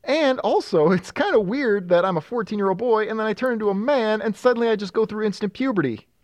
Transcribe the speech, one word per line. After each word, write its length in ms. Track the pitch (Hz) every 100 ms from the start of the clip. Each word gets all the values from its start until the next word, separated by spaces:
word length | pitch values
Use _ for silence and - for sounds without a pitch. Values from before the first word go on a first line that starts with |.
And 340 | - 294 285 175
also, 520 | - 294 - 175 151
it's 180 | 185 -
kinda 300 | - 330 277
weird 480 | 185 254 262 208 180
that 160 | 175
I'm 120 | 190 175
a 40 |
fourteen-year-old 580 | - 240 208 208 196 185
boy 300 | 240 214 214
and 100 | 220
then 80 | 220
I 60 |
turn 220 | 208 254
into 140 | 233 214
a 60 |
man 480 | 196 233 285 220 214
and 140 | 220 202
suddenly 320 | 254 233 233
I 80 | 220
just 160 | 202
go 120 | 214 220
through 200 | 214 214
instant 260 | 190 208
puberty. 540 | - 262 208 143 110 _ _